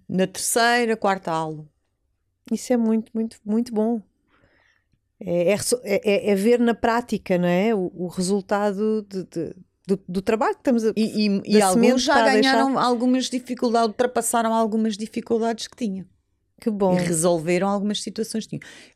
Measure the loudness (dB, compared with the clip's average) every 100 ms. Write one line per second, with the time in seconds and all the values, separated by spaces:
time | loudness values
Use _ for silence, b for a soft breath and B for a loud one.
0 | -6 -2 -2 -2 -2 2 4 2 2 0
1 | 0 -2 -2 -4 -4 -8 -14 _ _ _
2 | _ _ _ _ _ -6 -2 0 2 0
3 | -2 -6 -6 -8 -4 -2 -2 -2 -2 -2
4 | -8 _ _ _ _ _ _ _ _ _
5 | _ _ -4 0 2 0 -2 -6 -2 -2
6 | 0 0 0 0 2 2 2 0 0 -2
7 | -2 -6 -2 0 2 2 2 0 -4 -6
8 | -8 -4 -2 -2 -2 -2 0 -2 -2 -2
9 | -4 -10 -8 -8 -8 -10 -20 _ -4 -4
10 | -4 -4 -2 0 0 0 0 2 2 0
11 | 0 0 0 0 2 4 4 6 4 4
12 | 4 4 4 4 4 2 2 2 0 2
13 | 2 0 -2 -6 -6 -4 0 2 0 0
14 | -2 -2 -2 0 0 2 0 0 -2 -2
15 | -6 -8 -2 -2 0 -4 -8 -8 -6 -6
16 | -12 _ _ _ _ _ -6 0 2 2
17 | 0 0 2 0 0 0 0 -2 -2 -4
18 | -6 -8 -8 -8 -8 -12 B B B